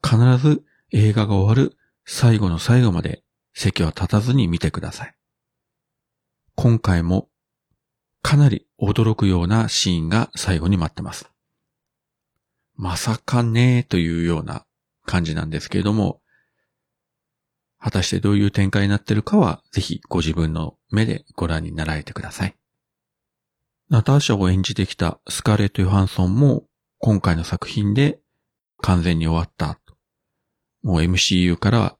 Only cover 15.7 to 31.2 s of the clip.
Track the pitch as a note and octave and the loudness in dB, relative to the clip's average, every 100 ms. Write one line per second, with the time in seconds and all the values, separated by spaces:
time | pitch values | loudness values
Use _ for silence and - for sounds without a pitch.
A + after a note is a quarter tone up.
15.7 | F#2+ G2 G#2+ F#2+ - _ _ _ _ _ | -4 0 0 -2 -4 _ _ _ _ _
16.7 | _ _ _ _ _ _ _ _ _ _ | _ _ _ _ _ _ _ _ _ _
17.7 | _ - G2 F2+ F#2 G2 G#2 G2+ - G2 | _ -4 -2 -2 -2 0 2 2 0 0
18.7 | G#2 G2+ G#2 - G#2+ - G#3 B2 E2 _ | 0 0 -2 0 -2 2 2 2 -2 _
19.7 | - - E2 _ F2+ D#2 D#2+ D#2+ D#2+ D#2+ | -6 -4 -8 _ -2 -2 -2 -2 -2 -8
20.7 | - _ G#2 A2 - _ - E2+ D#2+ E2 | -12 _ -2 -2 -4 _ -8 -4 -4 -6
21.7 | D#2+ D#2+ D#2 D2 - - - G2 - _ | -8 -6 -6 -8 -12 -14 -8 -8 -8 _
22.7 | _ _ _ _ _ _ _ _ _ _ | _ _ _ _ _ _ _ _ _ _
23.7 | _ _ B2 A2 C#3+ - G#2 F#2 F#2 F#2 | _ _ 0 4 2 2 0 2 2 0
24.7 | - F#2 - E2+ - - - - G#2+ G2+ | -4 -4 -2 -4 -6 -12 -4 0 2 2
25.7 | - F#2+ G2 F#2+ - F#2 G#2 C#3+ - _ | 0 2 2 2 0 0 2 2 2 _
26.7 | _ _ _ - G2+ - E2 E2+ F2 - | _ _ _ 0 2 0 -2 -2 -8 -6
27.7 | - G#2 G#2+ C#3+ - _ _ _ _ _ | -2 0 2 0 -2 _ _ _ _ _
28.7 | _ - F2+ E2+ E2 D#2+ E2 E2+ _ D2+ | _ 0 2 2 0 0 0 -2 _ -8
29.7 | - _ _ _ _ _ _ _ _ _ | -8 _ _ _ _ _ _ _ _ _
30.7 | _ - E2+ E2+ F2+ | _ -2 0 0 0